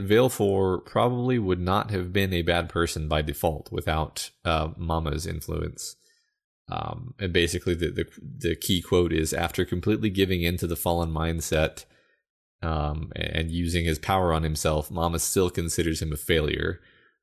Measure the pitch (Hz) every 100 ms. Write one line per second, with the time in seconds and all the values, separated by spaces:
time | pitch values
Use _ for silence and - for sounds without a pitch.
0 | 98 110 131 - 101 98 95 90 - 110
1 | 117 123 123 127 95 90 90 101 110 98
2 | 90 98 95 90 85 85 85 87 85 82
3 | 76 78 78 76 85 73 - - - 78
4 | 78 - - - - 80 80 - 85 80
5 | 80 73 85 80 80 80 82 - - -
6 | _ _ _ _ _ _ - 50 50 -
7 | - - 98 87 85 87 - 85 82 90
8 | 80 - 143 - 85 82 - 92 - 92
9 | 87 80 78 80 85 - 87 90 107 107
10 | 107 95 95 90 85 87 85 85 87 85
11 | 82 78 82 82 - 78 78 - - _
12 | _ _ _ _ _ _ - 78 76 78
13 | - - 78 80 82 85 85 85 85 78
14 | - 95 90 80 80 78 80 76 - 85
15 | 85 82 - 98 90 - 82 - 82 78
16 | 78 76 - 82 76 73 85 87 - _
17 | _ _